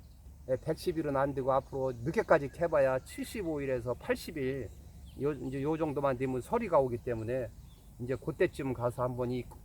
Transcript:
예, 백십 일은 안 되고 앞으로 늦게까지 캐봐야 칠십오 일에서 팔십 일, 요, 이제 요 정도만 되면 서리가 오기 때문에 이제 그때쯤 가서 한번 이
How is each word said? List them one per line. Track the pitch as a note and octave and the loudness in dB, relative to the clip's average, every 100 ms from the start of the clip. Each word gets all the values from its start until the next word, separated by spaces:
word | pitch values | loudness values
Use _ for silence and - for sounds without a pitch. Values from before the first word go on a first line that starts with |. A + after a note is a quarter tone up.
| - - - - - | -10 -20 -20 -10 -2
예, | B2+ | -2
백십 | D3+ D#3+ F#3 D#3+ | 0 -2 -2 0
일은 | D3 C3+ | 2 2
안 | C#3+ | 2
되고 | C#3 B2+ | 2 2
앞으로 | C3 - C3+ C3 A#2+ | 2 2 -2 -2 -2
늦게까지 | B2+ A3 F3+ E3 C#3 | -2 0 6 6 4
캐봐야 | - E3+ D#3 C3+ C3 | -2 2 6 6 4
칠십오 | - - C4 A#3 E3 D3 | -2 -8 -6 -4 -2 -2
일에서 | C3+ B2+ A#2+ | 0 0 -2
팔십 | A#2+ - B3+ - D#3 | -4 -2 -2 -4 -2
일, | C3 C3+ G#2 - - - - - | -2 -2 -6 -12 -18 -18 -14 -2
요, | C#3 | -2
이제 | C#3+ C3 C3+ | -2 -4 -2
요 | C#3+ D#3+ | 0 0
정도만 | D#3+ C3+ C#3 B2+ | 0 2 2 2
되면 | C3 B2+ | 0 -2
서리가 | - A#3 A3 D#3 | 0 -2 4 4
오기 | C3 A#2 | 4 0
때문에 | B2+ A2+ A2 B2+ A2 - - - - - | -2 -2 -2 -2 -4 -10 -20 -20 -18 -8
이제 | B2 B2+ | -4 -4
그때쯤 | - D3 F3+ - C3+ | -2 2 2 2 -2
가서 | A#2 A#2+ B2 | 0 0 0
한번 | B2 B2 B2 | -2 0 -2
이 | B2 - - | -2 -6 -12